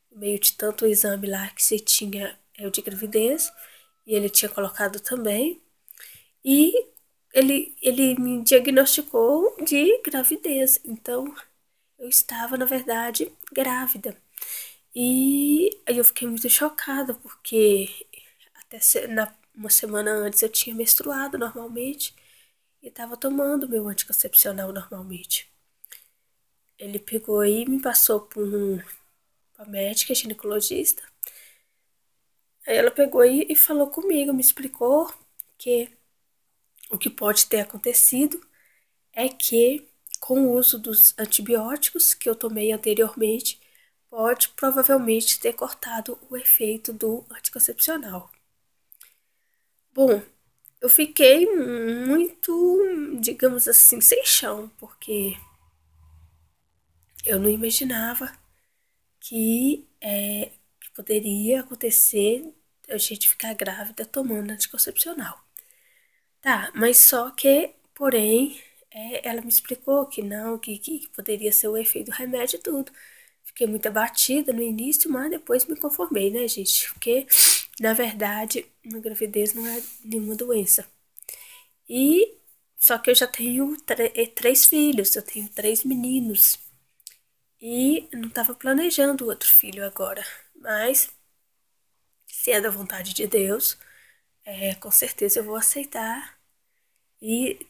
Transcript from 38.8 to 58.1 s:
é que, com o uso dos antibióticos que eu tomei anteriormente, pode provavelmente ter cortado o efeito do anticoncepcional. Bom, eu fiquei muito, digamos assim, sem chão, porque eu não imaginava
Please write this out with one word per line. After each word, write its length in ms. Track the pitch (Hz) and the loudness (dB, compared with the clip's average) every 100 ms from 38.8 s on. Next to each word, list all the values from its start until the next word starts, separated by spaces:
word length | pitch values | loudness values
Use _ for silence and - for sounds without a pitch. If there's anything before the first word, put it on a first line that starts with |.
| _ _ _ | _ _ _
é 160 | 226 254 | -6 -6
que, 600 | 262 - 233 240 302 - _ - - | -2 0 4 4 2 -6 _ -16 -10
com 220 | - 262 | -2 2
o 120 | 262 | 2
uso 240 | 247 247 233 | 4 2 0
dos 380 | 226 214 - - | -2 4 4 2
antibióticos 960 | 214 - 208 233 220 294 - 339 - | -2 -2 0 -2 -2 -4 -4 0 0
que 160 | - 240 | 0 -2
eu 60 | 220 | -4
tomei 360 | 226 214 214 | -4 -4 -2
anteriormente, 880 | 214 214 214 220 226 214 226 - - _ _ _ _ _ | -2 0 2 0 0 -2 -2 -4 -8 _ _ _ _ _
pode 380 | 233 226 247 - | -4 -2 0 -2
provavelmente 920 | - 269 262 262 269 226 220 226 - | -2 -2 2 4 4 2 0 0 0
ter 140 | 233 | -2
cortado 640 | 233 254 - 233 226 220 233 - | -4 -8 -10 -10 -8 -8 -12 -12
o 80 | 254 | -4
efeito 560 | - - 220 220 - | 2 2 2 -4 -6
do 320 | 220 220 226 - | -6 -4 -4 -8
anticoncepcional. 1000 | - - 247 - - - 320 220 185 - _ _ _ _ _ _ _ - _ _ _ _ _ _ _ _ | -10 -8 -2 -2 0 -2 -2 -8 -12 -14 _ _ _ _ _ _ _ -20 _ _ _ _ _ _ _ _
Bom, 300 | 269 269 202 - _ _ _ _ _ | 2 4 4 -2 _ _ _ _ _
eu 100 | 247 | 4
fiquei 580 | - 302 - 262 294 392 370 | 4 4 6 8 8 6 2
muito, 1600 | 240 240 226 233 254 311 349 - - 339 359 370 381 339 285 247 | -2 -4 -4 -2 0 2 0 -4 -4 2 4 4 2 -2 -6 -2
digamos 480 | 240 240 254 247 - | 0 2 0 2 2
assim, 320 | 226 - 233 | 6 6 6
sem 240 | - - | 4 4
chão, 480 | - - 214 208 220 - | 2 0 0 -8 -12 -18
porque 580 | 214 - - 208 196 185 - _ _ _ _ _ - - - _ _ _ _ _ _ _ _ - - | -20 -16 -6 -4 -4 -8 -16 _ _ _ _ _ -20 -20 -20 _ _ _ _ _ _ _ _ -8 -2
eu 140 | 196 | 2
não 100 | 208 | 2
imaginava 800 | 214 226 226 262 233 226 | 0 0 -2 -2 -4 -4